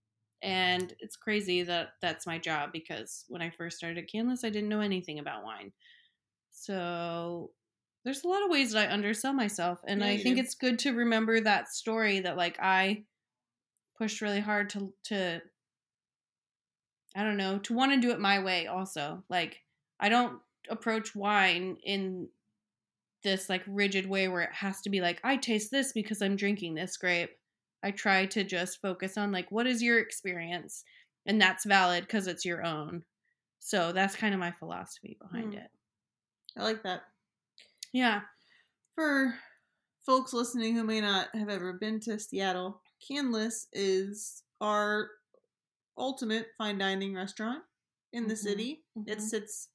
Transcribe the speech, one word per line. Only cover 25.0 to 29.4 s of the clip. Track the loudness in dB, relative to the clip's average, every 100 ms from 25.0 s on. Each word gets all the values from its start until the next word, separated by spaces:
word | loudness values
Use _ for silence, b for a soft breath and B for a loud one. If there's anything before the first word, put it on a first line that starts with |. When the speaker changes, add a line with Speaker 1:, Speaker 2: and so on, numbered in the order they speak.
Speaker 1:
like, | 0 0
"I | 0 0
taste | 2 0 0
this | 0 0
because | -2 -2 0
I'm | 0 2
drinking | 0 0 -2
this | -4 -6 -2
grape." | 0 2 0 -8 _ _ _ _
I | -6
try | 0 4 4 4
to | 0
just | 0 -2 -4 -4
focus | -4 -4 -4 -2
on, | -2
like, | -2